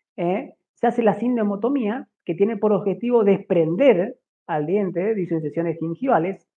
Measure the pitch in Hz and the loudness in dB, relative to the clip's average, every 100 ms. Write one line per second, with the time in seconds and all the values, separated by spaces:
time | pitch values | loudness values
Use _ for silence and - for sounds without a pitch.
0 | _ - 175 196 285 - _ _ 233 233 | _ -6 -2 -2 -6 -16 _ _ 0 2
1 | 220 202 240 240 208 202 240 285 208 247 | 2 2 0 -2 -2 -2 -2 -2 -2 -4
2 | - _ - 170 202 208 214 202 208 185 | -10 _ -6 0 0 0 0 0 -2 -4
3 | 240 240 202 190 - 175 165 180 277 180 | 0 2 4 2 2 2 2 4 4 4
4 | 214 - _ _ - 156 151 202 190 170 | 0 -6 _ _ -6 -4 -2 -2 -2 -2
5 | 202 214 170 165 151 160 170 160 165 165 | -2 -2 -4 -4 -4 -4 -4 -4 -6 -4
6 | 269 190 175 185 _ | 0 0 0 -6 _